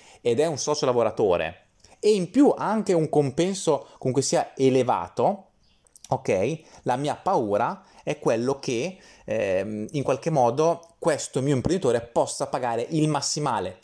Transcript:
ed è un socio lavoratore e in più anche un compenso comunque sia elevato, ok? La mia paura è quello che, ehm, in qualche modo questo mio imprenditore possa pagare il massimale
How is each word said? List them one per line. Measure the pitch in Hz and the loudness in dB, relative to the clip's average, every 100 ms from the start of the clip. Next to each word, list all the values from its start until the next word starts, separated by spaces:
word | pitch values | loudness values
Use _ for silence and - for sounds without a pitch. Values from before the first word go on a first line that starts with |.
| - - | -20 -6
ed | 120 120 | -2 2
è | 160 | 0
un | 139 | 0
socio | - 147 135 | -2 0 2
lavoratore | 123 110 110 107 85 80 - _ _ _ - | 2 0 2 2 2 0 -8 _ _ _ -2
e | 208 | 2
in | 214 175 | 2 2
più | 262 285 - | 4 4 4
anche | 165 220 202 | 0 -2 2
un | 170 156 | 2 2
compenso | 151 139 131 180 190 - 139 - - | 2 2 0 -2 0 0 -2 -4 -6
comunque | 131 127 | -2 0
sia | - 160 - - | 0 0 -2 2
elevato, | 131 131 120 101 87 - 135 208 - _ _ _ _ - - | 2 4 2 0 -2 0 0 0 -10 _ _ _ _ -18 -6
ok? | 127 - 98 117 160 - - | -4 0 0 0 -4 -12 -10
La | 131 123 | -4 -2
mia | 143 113 | -2 -4
paura | 180 185 107 101 131 202 - - | -2 0 0 0 0 -4 -16 -14
è | - 151 | -8 -4
quello | 156 113 123 139 | 0 0 0 -2
che, | - 117 170 185 - - - | -2 -4 -4 -8 -20 -20 -6
ehm, | 110 98 92 101 107 107 | -4 0 0 -2 -6 -6
in | 147 | -4
qualche | 131 131 165 | -2 -2 0
modo | 151 120 131 160 165 - - | 2 2 2 0 0 -8 -4
questo | 170 135 - 139 | -2 -2 -2 -2
mio | 135 | 0
imprenditore | 135 143 180 127 117 | 0 0 0 2 0
possa | - 165 131 - 139 | -2 -2 -2 -2 -6
pagare | 143 120 117 123 | -4 -2 -4 -2
il | 160 156 | 0 0
massimale | 143 - 156 147 107 92 - | 0 -4 -4 -2 -2 -4 -10